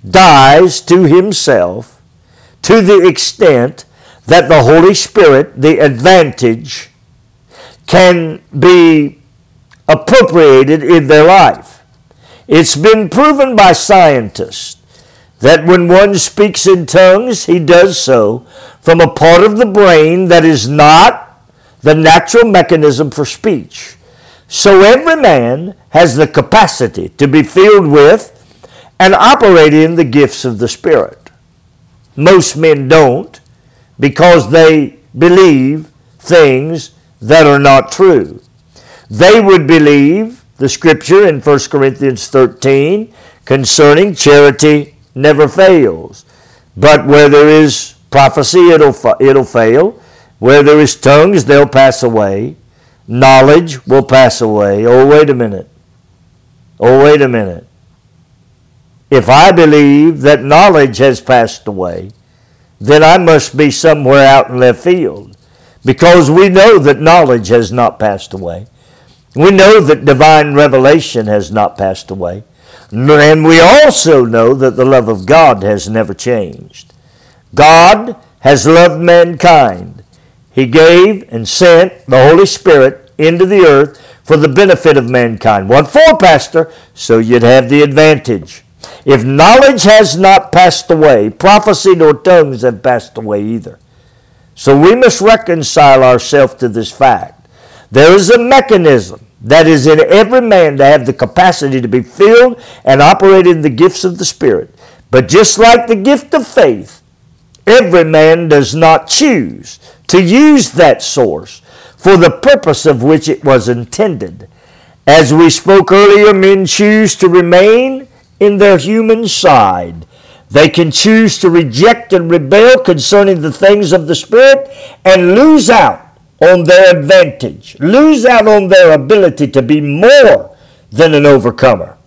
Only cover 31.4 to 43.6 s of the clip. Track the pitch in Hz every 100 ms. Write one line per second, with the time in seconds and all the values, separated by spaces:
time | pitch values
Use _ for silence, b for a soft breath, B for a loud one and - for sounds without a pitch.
31.4 | _ _ _ _ _ _ _ - 156 190
32.4 | - 147 160 147 131 160 143 127 202 -
33.4 | _ _ _ _ _ _ 139 139 170 170
34.4 | 107 160 160 156 139 _ _ 127 170 180
35.4 | 185 139 131 156 156 _ _ _ - 170
36.4 | 147 131 151 165 - _ _ _ 110 160
37.4 | 151 143 143 135 127 - 190 147 82 -
38.4 | _ _ _ b b b b 107 180 220
39.4 | 196 190 147 165 147 143 139 185 220 247
40.4 | _ _ 131 - 165 156 - 185 202 147
41.4 | 147 143 - 147 135 131 139 123 - 135
42.4 | 127 - 139 135 147 202 226 b b b
43.4 | - 135